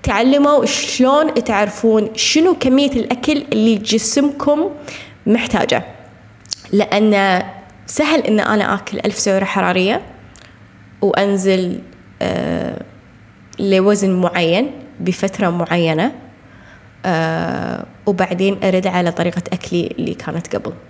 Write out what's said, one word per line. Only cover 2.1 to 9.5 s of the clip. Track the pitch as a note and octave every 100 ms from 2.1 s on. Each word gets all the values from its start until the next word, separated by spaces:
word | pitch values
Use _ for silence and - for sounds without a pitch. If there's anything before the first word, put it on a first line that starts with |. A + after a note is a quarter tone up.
شنو | - - D4+ F4
كمية | - C4 C4 C#4+
الأكل | B3+ - B3 - D4+ -
اللي | A3 A3+
جسمكم | G#3+ G#3+ A3 - C#4+ C#4+ C#4 C#4+ D4 F#4 - - - - - -
محتاجه. | A#3 A#3 G3 - A#2+ - - - - - - - - -
لأن | G3 G3+ G3+ G#3+ G3+ G3 F#3 - - - -
سهل | - - D4 D#4
إن | - G#3+
أنا | - G#3+ -
آكل | G3 - -
ألف | G#3 -
سعرة | G3+ F#3+
حرارية | F#3+